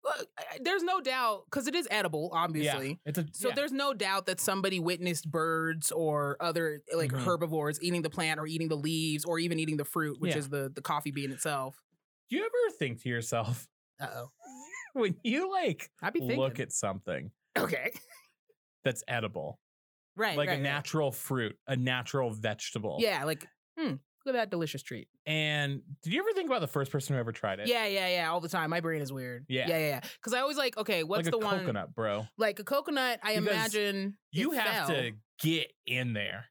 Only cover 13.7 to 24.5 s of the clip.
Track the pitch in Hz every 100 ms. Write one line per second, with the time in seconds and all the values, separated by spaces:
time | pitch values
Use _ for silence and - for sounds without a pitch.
13.7 | _ _ _ 135 120 123 _ - - 960
14.7 | 988 880 277 214 - 240 269 381 381 302
15.7 | 151 - _ 202 339 123 120 135 - 98
16.7 | - 104 95 - 73 85 _ _ - 95
17.7 | 123 - - - - _ _ _ _ _
18.7 | _ 135 123 - 120 110 92 73 - _
19.7 | _ _ _ _ 180 214 151 185 156 139
20.7 | 143 147 156 143 135 - 131 110 - -
21.7 | 131 127 127 120 139 123 107 110 104 -
22.7 | 113 104 78 226 165 147 160 - _ _
23.7 | - 294 139 _ _ 269 247 214